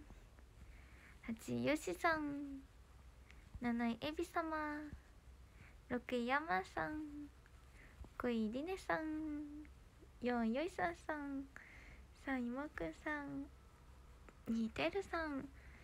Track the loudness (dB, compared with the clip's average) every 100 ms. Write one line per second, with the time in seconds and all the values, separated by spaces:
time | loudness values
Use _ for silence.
0 | -6 -14 -16 -18 -18 -16 -16 -14 -16 -16
1 | -16 -10 -4 -4 0 4 6 4 2 4
2 | 4 4 2 -2 -4 -6 -10 -18 -20 -18
3 | -18 -18 -18 -18 -12 0 2 4 4 4
4 | 0 0 2 2 2 2 2 0 -4 -8
5 | -14 -18 -18 -18 -18 -16 -16 -12 -2 -2
6 | 2 2 6 4 6 4 4 0 0 0
7 | -4 -6 -10 -12 -18 -18 -18 -18 -18 -14
8 | -12 0 2 4 4 2 0 0 2 2
9 | 2 0 0 -2 -4 -8 -12 -16 -18 -18
10 | -18 -2 2 4 4 4 2 2 2 2
11 | -2 -2 0 -2 -4 -10 -14 -14 -14 -14
12 | -16 -6 0 2 2 0 -2 0 -2 -2
13 | -2 0 -2 -4 -6 -10 -18 -18 -18 -16
14 | -16 -16 -18 -8 2 4 4 4 4 2
15 | 2 2 2 0 -4 -10 -14 -14